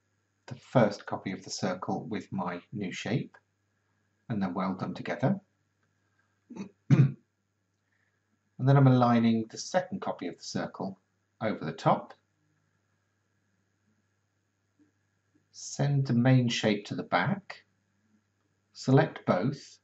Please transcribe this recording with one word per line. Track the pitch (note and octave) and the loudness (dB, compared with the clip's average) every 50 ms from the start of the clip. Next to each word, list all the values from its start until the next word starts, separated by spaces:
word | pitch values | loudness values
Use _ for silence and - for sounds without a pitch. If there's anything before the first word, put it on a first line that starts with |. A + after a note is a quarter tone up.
| _ _ _ _ _ _ _ _ _ | _ _ _ _ _ _ _ _ _
the | - - | -18 -16
first | - - - - C3 G#2+ G2 - - - | -16 -14 -2 2 2 2 2 0 -4 -8
copy | - G#2+ G2+ - G2 | -10 -10 -8 -8 -10
of | F#2+ - - | -10 -10 -12
the | - | -14
circle | - - G#2 F#2+ F2+ - - - F#2+ D#2 - | -8 -6 -4 -4 -4 -4 -6 -6 -6 -6 -6
with | - G#2+ F#2 - - - | -6 -8 -8 -8 -8 -8
my | F#2+ F2+ F2 F2 F2 - _ - | -8 -6 -6 -8 -10 -12 _ -10
new | G2+ G2 F2 | -8 -8 -8
shape | - - - F#2 A2+ C3+ - - - - _ _ _ _ _ _ _ _ _ _ _ _ _ _ _ _ _ | -8 -8 -4 -4 -4 -4 -4 -6 -14 -20 _ _ _ _ _ _ _ _ _ _ _ _ _ _ _ _ _
and | - A2 G2+ F#2+ | -6 -4 -4 -4
then | F2+ F2 | -4 -4
weld | F#2 F#2 F#2+ F#2+ - | -4 -4 -4 -4 -6
them | - - - | -8 -8 -8
together. | - - - - - - - G3 F#3+ - _ _ _ _ _ _ _ _ _ _ _ _ _ _ _ _ _ _ _ _ _ - - - - - _ _ - | -8 -8 -8 -4 -2 0 0 0 -2 -6 _ _ _ _ _ _ _ _ _ _ _ _ _ _ _ _ _ _ _ _ _ -16 -16 -16 -16 -18 _ _ 4
<clears throat> | |
And | C3+ C3+ C3 - - - _ _ _ _ _ _ _ _ _ _ _ _ _ _ _ _ _ _ _ _ _ _ _ _ _ _ _ - B2+ | 6 6 6 4 0 -6 _ _ _ _ _ _ _ _ _ _ _ _ _ _ _ _ _ _ _ _ _ _ _ _ _ _ _ 0 4
then | C3+ C#3 | 6 6
I'm | C#3 C3+ | 8 8
aligning | C3 B2+ B2+ A#2+ A#2+ A#2+ A#2 A2+ A#2 A2+ A2+ A2+ - | 8 8 6 6 6 4 4 4 4 2 2 -2 -6
the | - | -10
second | - - - - F3+ F3+ - G3 - | -14 -10 -2 -2 -2 -2 -2 -8 -8
copy | - F#2+ - - - | -6 -8 -8 -6 -8
of | - - | -10 -10
the | - - | -12 -14
circle | - - - D#2+ - - - F#2 G2 - - _ _ _ _ _ _ _ _ | -8 -6 -6 -6 -6 -8 -10 -10 -10 -10 -14 _ _ _ _ _ _ _ _
over | A2+ G#2+ F2+ - F2 | -4 -4 -4 -4 -6
the | D#2 | -8
top. | - - - D#3+ F#3+ - - - - - _ _ _ _ _ _ _ _ _ _ _ _ _ _ _ _ _ _ _ _ _ _ _ _ _ _ _ _ _ _ _ _ _ _ _ _ _ _ _ _ _ _ _ _ _ _ _ _ _ _ _ _ D3 C#3+ _ _ _ _ _ _ _ _ _ _ _ _ | -10 -2 2 2 2 2 -2 -8 -20 -20 _ _ _ _ _ _ _ _ _ _ _ _ _ _ _ _ _ _ _ _ _ _ _ _ _ _ _ _ _ _ _ _ _ _ _ _ _ _ _ _ _ _ _ _ _ _ _ _ _ _ _ _ _ _ _ _ _ _ _ _ _ _ _ _ _ _
Send | _ - - - - - C#3+ C#3+ C#3+ C#3 C3+ | _ -18 -16 -12 -4 -2 0 0 2 0 0
the | - A#2 | 2 2
main | A#2+ A#2+ C3 B2+ B2+ A#2+ A#2 | 4 4 6 4 4 4 2
shape | - - - A2 G#2 G2+ - | -2 0 0 0 0 0 -4
to | - F2+ | -8 -8
the | E2+ | -10
back, | - - F2+ F2+ F#2 D3 G3 - - - - - _ _ _ _ _ _ _ _ _ _ _ _ _ _ _ _ _ _ _ _ _ _ _ | -4 -2 -2 0 0 0 -2 -4 -6 -12 -18 -20 _ _ _ _ _ _ _ _ _ _ _ _ _ _ _ _ _ _ _ _ _ _ _
select | - - C3 C3 D3+ D3+ - - - - | -6 0 4 4 6 4 4 -2 -6 -2
both | - G2+ F2+ A2+ D3 - - - - - _ | 0 0 0 0 -2 -4 -6 -12 -20 -20 _